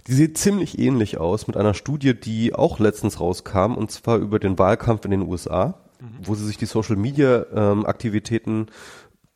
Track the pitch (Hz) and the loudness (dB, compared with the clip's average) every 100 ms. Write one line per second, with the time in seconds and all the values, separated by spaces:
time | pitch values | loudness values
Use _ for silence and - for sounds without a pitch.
0 | - 131 156 160 202 202 170 - 120 131 | -2 2 2 2 0 0 -2 0 0 2
1 | 104 - 85 107 - - 107 101 - 147 | 0 -2 -2 -2 -2 0 2 0 -2 0
2 | 135 120 - 110 113 - 165 180 107 - | 0 0 -2 -2 -2 2 0 2 2 2
3 | 107 - 82 90 - 98 101 120 107 - | -2 -2 -2 -4 -4 0 0 0 -6 -6
4 | - 113 104 104 98 92 92 113 - 110 | 0 0 2 0 0 2 4 4 0 -2
5 | 95 98 85 90 - 82 120 190 _ _ | 0 -2 -2 -6 -4 -2 -2 -4 _ _
6 | 120 110 95 104 107 104 110 113 107 101 | -20 -14 -6 -4 -4 -6 -4 -2 -2 -2
7 | 110 143 135 120 - - 104 101 107 - | -2 2 4 4 2 0 2 2 0 -2
8 | 117 104 - 117 - 110 110 - - - | -2 -4 -2 -4 -2 -4 -4 -12 -20 -20
9 | - _ _ | -20 _ _